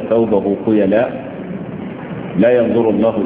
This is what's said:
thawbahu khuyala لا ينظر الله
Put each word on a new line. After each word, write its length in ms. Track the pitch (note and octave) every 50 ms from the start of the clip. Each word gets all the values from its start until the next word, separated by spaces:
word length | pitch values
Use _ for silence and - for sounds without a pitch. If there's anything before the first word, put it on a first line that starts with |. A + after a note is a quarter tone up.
| - -
thawbahu 480 | A2 A#2 A2+ G#2 G#2+ F#2+ F#2+ G2+ G2 - -
khuyala 640 | A2+ A2 G#2 G2 F#2+ G2+ A2 B2+ - - - - - - - - - - - - - - - - - - - - - - - - - -
لا 160 | - G#2+ A#2+
ينظر 380 | B2 B2 A2+ A2 - A#2+ A2+ A2
الله 260 | G2+ F#2+ A2 A2+ A2 G#2+ F#2+